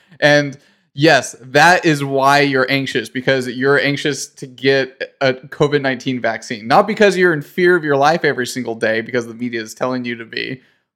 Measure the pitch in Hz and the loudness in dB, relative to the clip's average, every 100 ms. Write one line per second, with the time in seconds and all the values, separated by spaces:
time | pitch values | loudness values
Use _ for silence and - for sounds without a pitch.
0 | _ - 147 147 143 135 _ _ _ 139 | _ 0 2 2 0 -8 _ _ _ 0
1 | 160 139 117 - 143 135 165 180 170 147 | 4 4 2 -12 -2 4 4 4 2 0
2 | 139 135 135 143 143 135 127 139 135 127 | -2 0 4 4 2 0 0 0 -2 -4
3 | 110 131 127 135 127 120 135 139 139 143 | -6 -6 0 0 -2 -2 2 2 2 -2
4 | 156 135 - - 135 123 131 135 135 - | -2 -4 -8 -14 -20 -4 0 2 0 -6
5 | 101 - 135 127 147 - 147 143 135 123 | -12 -2 -2 -2 -6 -2 0 0 -2 -4
6 | 139 127 117 113 - 113 113 151 202 208 | -6 -4 -4 -6 -8 -10 0 2 2 2
7 | 208 185 180 151 143 - 180 180 156 139 | 2 4 2 0 -6 0 2 2 0 2
8 | 143 165 156 127 120 131 117 113 113 110 | 2 2 0 -2 -4 -6 -8 -4 -2 -2
9 | 113 123 117 113 123 117 110 - 127 127 | -2 -4 -6 -8 -8 -8 -10 -6 -6 -4
10 | 120 117 113 120 113 131 _ _ _ | -6 -10 -10 -10 -8 -10 _ _ _